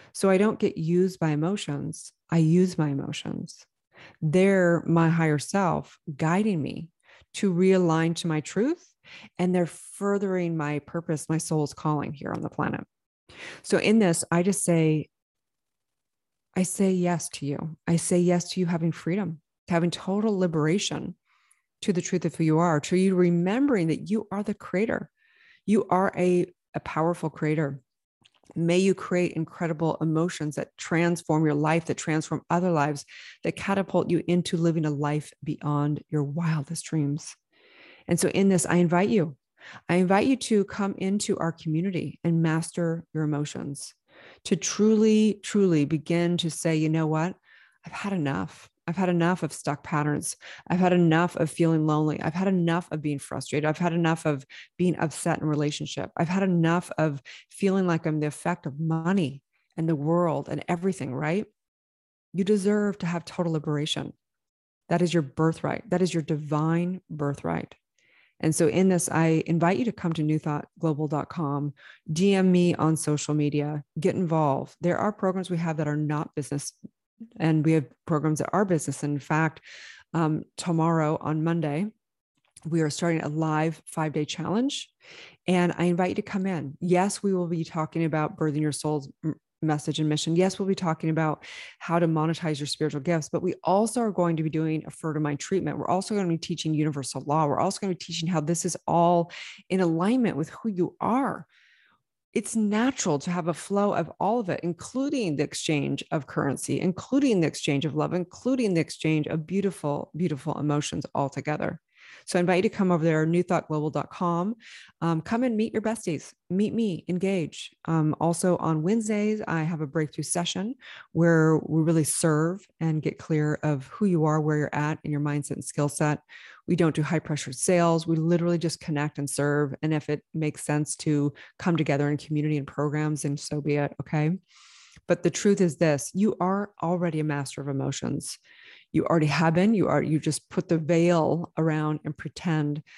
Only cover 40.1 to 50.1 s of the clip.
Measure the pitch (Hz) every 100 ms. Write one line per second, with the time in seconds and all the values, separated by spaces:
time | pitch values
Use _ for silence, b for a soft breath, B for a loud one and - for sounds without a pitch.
40.1 | 196 262 254 - 214 196 - 202 - 190
41.1 | 202 - - 165 - 160 156 190 170 143
42.1 | - 170 165 165 160 160 - 170 165 -
43.1 | 156 151 147 147 - 139 143 - - _
44.1 | B B B - 185 - - 214 220 220
45.1 | 214 214 202 - 214 190 160 143 156 -
46.1 | 170 170 175 165 - 165 160 156 160 156
47.1 | 156 175 - b b b b - - 202
48.1 | 190 143 147 147 - - _ - 170 180
49.1 | 175 170 180 156 - - 143 - 151 151